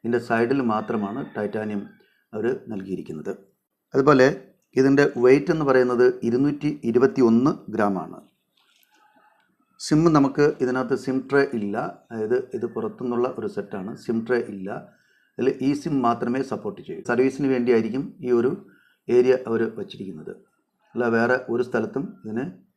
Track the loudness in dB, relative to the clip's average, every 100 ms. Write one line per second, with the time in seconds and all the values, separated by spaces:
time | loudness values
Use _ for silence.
0 | 0 -2 0 0 2 0 0 -2 -2 -4
1 | -4 -6 -10 -6 -6 -4 -6 -6 -10 _
2 | _ _ _ -6 -4 -4 -8 -12 -8 -10
3 | -8 -10 -10 -12 _ _ _ _ _ 2
4 | 4 6 6 4 -14 _ _ 2 4 4
5 | 4 4 6 6 4 0 4 4 4 4
6 | 4 4 -2 2 0 0 -4 -4 0 2
7 | 2 4 4 6 2 -2 -6 -2 -2 -2
8 | -8 -16 _ _ _ _ _ _ _ _
9 | _ _ _ _ _ _ _ _ 0 4
10 | 6 4 2 2 2 2 -2 -2 -2 -4
11 | -2 -4 0 0 2 -2 -4 -6 -8 -12
12 | _ -8 -2 -2 -2 -8 -8 -6 -8 -8
13 | -6 -2 -2 -4 -8 -8 -10 -10 -10 -10
14 | -4 -4 -2 -2 -2 -10 -10 -12 -14 _
15 | _ _ _ -2 -2 0 -2 -2 -2 0
16 | 0 0 -2 -4 -4 -6 -8 -12 -14 -12
17 | -2 2 2 0 0 0 2 2 2 -6
18 | -8 -10 0 2 2 -2 -12 _ _ _
19 | 0 2 4 2 0 -2 -2 -4 -12 -12
20 | -12 -12 -14 -16 _ _ _ _ _ -4
21 | 0 2 2 0 0 -2 0 -2 -2 -6
22 | -8 -12 -8 -6 -8 -12 _